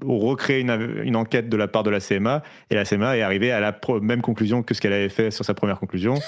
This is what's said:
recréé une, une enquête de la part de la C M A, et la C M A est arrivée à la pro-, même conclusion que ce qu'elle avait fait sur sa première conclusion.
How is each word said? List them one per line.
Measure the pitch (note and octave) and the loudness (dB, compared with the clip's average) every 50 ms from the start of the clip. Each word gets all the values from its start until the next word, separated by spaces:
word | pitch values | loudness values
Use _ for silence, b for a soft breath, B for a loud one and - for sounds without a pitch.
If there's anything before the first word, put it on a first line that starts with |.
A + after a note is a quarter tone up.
| C#3 | -4
recréé | C3+ B2+ G#2+ G#2 A#2+ C#3 C3 - - C#3 C3 | -2 0 2 2 0 0 0 0 0 0 0
une, | B2+ B2 A#2 A2 A2 A#2 G#2+ G#2+ G#2+ | 0 0 0 0 -2 -4 -4 -4 -2
une | B2+ A#2 | 0 0
enquête | A2+ A2+ A2+ - B2 A2+ A#2 | 0 0 2 0 0 0 0
de | A#2+ G#2+ | 0 0
la | G#2 G2 | 0 0
part | - A2 G#2 | 0 0 2
de | G#2+ | 2
la | G#2 G2+ | 0 0
C | F#2+ - G#2 | 0 0 0
M | G2 G2+ A2+ | 0 2 2
A, | C#3 D#3 D3+ B B B B _ | 0 0 -2 B B B B _
et | - | 0
la | G#2+ G2+ | 0 2
C | - G#2 | 2 0
M | G2+ G#2 | 2 2
A | B2+ C3+ A#2 | 2 2 2
est | |
arrivée | A2 F#2+ F#2+ G2 G#2+ B2 | 0 0 0 0 2 2
à | B2 G#2+ | 2 2
la | G#2 G#2 G2+ | 0 0 -2
pro-, | - - - B2+ G#2+ | -2 -2 -2 -2 0
même | G#2 G#2+ A#2+ A#2+ | 0 0 0 0
conclusion | A#2+ - A2+ - A2+ G2+ A2+ B2 A#2 | 0 -2 -2 0 0 0 2 0 0
que | - A2 | -2 -2
ce | - | 0
qu'elle | - G#2 G2 | 0 0 2
avait | G2+ G2+ G2 | 2 0 0
fait | G2 - A2+ A2 | 0 0 0 0
sur | G#2+ - G2+ | -2 -4 -4
sa | - G2+ | -4 -2
première | - - G2+ F#2+ - | -2 0 -2 -2 -2
conclusion. | - F#2+ - F2+ F#2 A2+ C3 D3 C#3+ | -4 -6 -4 -2 0 0 0 -2 -4